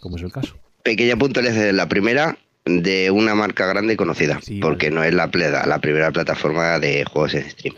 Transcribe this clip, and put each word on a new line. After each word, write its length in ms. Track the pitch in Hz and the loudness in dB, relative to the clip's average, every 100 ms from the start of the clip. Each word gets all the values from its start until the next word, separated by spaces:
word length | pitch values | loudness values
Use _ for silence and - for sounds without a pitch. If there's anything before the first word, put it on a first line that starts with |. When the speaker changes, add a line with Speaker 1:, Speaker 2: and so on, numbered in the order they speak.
Speaker 1:
como 160 | 90 85 | -12 -10
es 60 | |
el 100 | 90 | -8
caso. 240 | 139 - - - _ | -8 -10 -12 -20 _
Speaker 2:
Pequeño 340 | 123 110 120 117 | -2 0 2 2
punto, 220 | 139 131 | 2 2
le 80 | 120 | 0
hace 220 | 110 104 | 2 2
la 140 | 98 82 | 2 2
primera 480 | 101 107 131 160 - _ _ - | 0 2 2 0 -2 _ _ -2
de 440 | 87 92 95 92 | 0 2 0 2
una 220 | 101 110 | 4 4
marca 300 | 107 104 - 95 | 2 0 0 0
grande 280 | 98 110 | 0 0
y 20 | 104 | 0
conocida, 440 | 85 73 78 69 | 0 0 -2 -2
Speaker 1:
Sí, 160 | - 101 | -6 -2
Speaker 2:
porque 260 | 82 69 76 | 0 0 0
Speaker 1:
vale. 60 | 80 | 0
Speaker 2:
no 80 | |
es 100 | 80 | 2
la 140 | 87 80 | 2 0
pleda-, 340 | 90 78 69 71 | 0 0 0 0
la 120 | 76 | 0
primera 320 | - 76 80 | 0 2 0
plataforma 680 | 82 80 76 76 82 82 82 | 0 -2 -2 -2 0 0 0
de 240 | 73 71 | 0 -2
juegos 280 | 69 - 76 | -2 0 0
en 140 | 76 69 | -2 -6
stream. 280 | - - | -10 -12